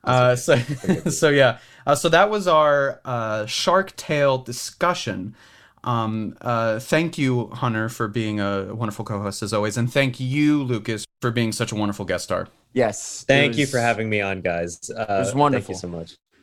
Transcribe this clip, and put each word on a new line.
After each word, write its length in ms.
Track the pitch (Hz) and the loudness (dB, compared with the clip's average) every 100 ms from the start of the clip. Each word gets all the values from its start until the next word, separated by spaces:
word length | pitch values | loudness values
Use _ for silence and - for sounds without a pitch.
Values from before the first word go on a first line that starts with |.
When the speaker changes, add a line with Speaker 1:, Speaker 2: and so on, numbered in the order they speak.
Speaker 1:
Uh, 320 | 131 127 123 123 | 2 4 4 2
so, 180 | - | 2
<laughs> 0 | |
Speaker 2:
Okay. 560 | 139 123 143 185 170 175 | 2 2 -6 -2 0 0
Speaker 1:
so 180 | - 160 | 2 4
yeah. 300 | 143 127 117 - - - | 6 4 4 -12 -8 0
Uh, 80 | |
so 140 | 147 170 | 2 4
that 220 | 165 202 | 4 4
was 160 | 214 185 | 2 4
our, 520 | 156 151 143 139 - | 4 6 4 2 -4
uh, 420 | - 120 110 107 107 | -6 -4 -2 -4 -4
Shark 480 | - - 180 190 - | -2 2 2 2 -8
Tale 420 | - 151 143 131 | -2 2 2 2
discussion. 960 | 123 120 - - 175 175 - 95 95 - - - - _ | -4 -10 -10 -2 0 0 -4 -6 -8 -12 -20 -20 -20 _
Um, 520 | - 117 110 110 107 - | -2 -2 0 -2 -6 -6
uh, 380 | 123 117 113 113 | -2 0 0 -2
thank 380 | 117 160 165 165 | 0 0 0 0
you, 280 | 135 123 117 | 0 0 -2
Hunter, 400 | - 127 110 110 | -4 -2 0 -4
for 200 | 123 113 | -4 -4
being 320 | 110 110 104 | -2 -4 -2
a 340 | 101 98 95 | -2 -2 -4
wonderful 300 | 107 117 101 | -6 -6 -6
co-host 380 | 107 104 101 98 | -6 -4 -6 -6
as 100 | 104 | -2
always, 240 | 107 107 107 | 0 0 0
and 140 | 120 | 0
thank 260 | 143 135 120 | 2 0 -2
you, 420 | 127 143 147 147 | -4 2 4 2
Lucas, 420 | 131 117 107 110 - _ | 0 -4 -2 -6 -8 _
for 100 | 123 | -2
being 220 | 117 113 | 0 -2
such 200 | 107 113 | 0 -4
a 40 | 107 | 0
wonderful 280 | 104 101 | -2 -2
guest 200 | 98 90 | -4 -4
star. 240 | - 90 92 _ _ | -2 -4 -4 _ _
Speaker 3:
Yes, 480 | 127 113 101 - - | 0 0 0 -10 -12
it 40 | - | 2
Speaker 2:
Thank 300 | 139 143 117 | 4 4 2
you 60 | |
Speaker 3:
was, 80 | 135 | 0
Speaker 2:
for 80 | 127 | 2
having 320 | 117 110 110 | 0 0 0
me 100 | 107 | 0
on, 200 | 98 95 | -2 -2
guys. 480 | 90 85 85 - - | -2 -2 -4 -8 -12
Uh, 120 | - 107 | -8 -2
Speaker 3:
it 100 | 98 | -2
was 140 | 95 | 0
wonderful. 400 | 127 147 127 104 | 2 2 2 -4
Speaker 2:
thank 20 | 92 | -10
you 40 | |
so 80 | 87 | -8
much. 280 | 85 82 - _ _ | -10 -12 -18 _ _